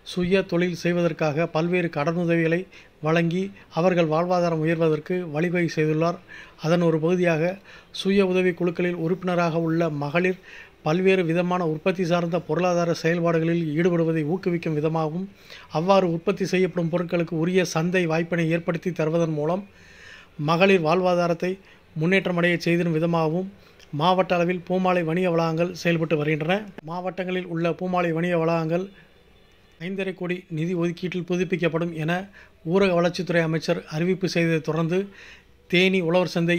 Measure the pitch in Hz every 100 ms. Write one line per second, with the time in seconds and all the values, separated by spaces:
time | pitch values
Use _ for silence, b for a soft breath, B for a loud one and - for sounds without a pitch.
0 | - 180 180 190 190 175 180 170 170 175
1 | 170 156 156 143 165 156 175 180 170 147
2 | 147 170 170 170 160 170 185 B B -
3 | 151 170 170 180 196 - B 165 180 175
4 | 165 156 180 180 175 160 156 165 165 151
5 | - 180 175 147 175 175 165 - 156 156
6 | 170 175 - B B B 156 175 170 160
7 | 160 180 175 156 175 196 - B B -
8 | 190 196 190 180 185 175 175 170 175 175
9 | 165 185 185 175 170 165 165 165 165 147
10 | 143 170 185 185 B B B B 151 175
11 | 190 190 165 170 180 180 165 156 190 180
12 | 170 175 170 170 - 156 180 175 170 151
13 | 160 175 170 165 160 170 160 147 180 170
14 | 160 160 147 185 185 170 170 151 156 160
15 | 156 170 196 - B B B 156 180 196
16 | 185 165 208 190 190 180 180 175 170 175
17 | 170 175 165 160 170 185 175 160 170 185
18 | 165 160 170 170 160 170 170 165 185 165
19 | 156 170 165 151 151 185 202 B B B
20 | B B B - 147 165 196 190 156 180
21 | 180 175 170 170 180 190 B B B 156
22 | 165 190 180 175 175 170 170 170 170 156
23 | 170 170 156 170 196 - B B B 147
24 | 170 185 180 180 170 185 175 185 185 180
25 | 160 170 185 165 165 160 175 180 175 165
26 | 160 156 147 156 156 202 208 - 151 175
27 | 185 175 185 185 180 165 170 160 180 180
28 | 175 160 175 170 160 165 160 175 190 -
29 | B B _ - _ _ _ - 170 196
30 | 190 180 175 180 - 156 170 175 170 170
31 | 175 180 175 180 180 180 170 160 170 160
32 | 156 180 196 B B _ 160 190 196 170
33 | 175 175 175 170 160 160 - 165 - 156
34 | 175 185 175 175 165 160 156 156 165 185
35 | 202 B B B B _ - 175 190 185
36 | 165 180 175 180 170